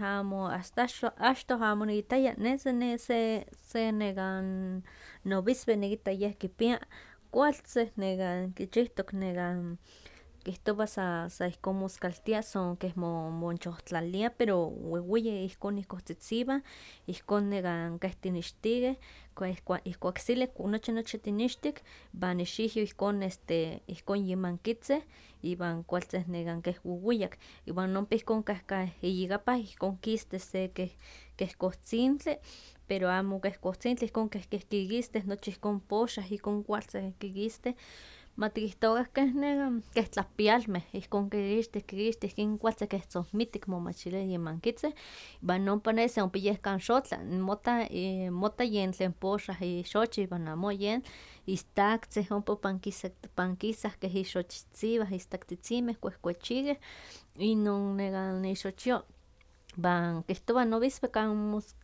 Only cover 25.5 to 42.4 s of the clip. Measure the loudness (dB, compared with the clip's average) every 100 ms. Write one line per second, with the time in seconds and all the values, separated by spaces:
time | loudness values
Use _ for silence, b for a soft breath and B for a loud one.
25.5 | -2 -2 -4 -2 -2 -2 -4 -2 -2 -2
26.5 | -2 -2 -4 -4 -2 2 2 0 -4 B
27.5 | B -6 -2 0 0 0 0 2 0 0
28.5 | -4 -2 -2 -2 -2 -2 0 0 0 2
29.5 | 0 0 -2 -2 -2 -2 -2 -2 -8 -4
30.5 | -2 -2 -2 -4 -6 B B B -4 -4
31.5 | -2 -2 -2 -2 2 4 4 0 -4 B
32.5 | B B B -4 0 2 2 2 0 -2
33.5 | -2 -4 -2 0 0 0 0 -2 -4 -6
34.5 | -6 -2 -2 0 0 0 -2 -2 -4 -6
35.5 | -4 -2 -2 0 0 2 -2 -4 -4 -2
36.5 | -2 0 -2 -2 -6 -6 -6 -8 -4 -4
37.5 | -4 -6 -6 B B B B B -4 -2
38.5 | -2 -4 2 4 4 2 4 4 4 2
39.5 | 2 2 0 0 0 0 -2 -2 2 6
40.5 | 6 4 -2 -4 -8 -2 0 0 0 2
41.5 | 2 0 -4 -6 -2 -2 0 -4 -2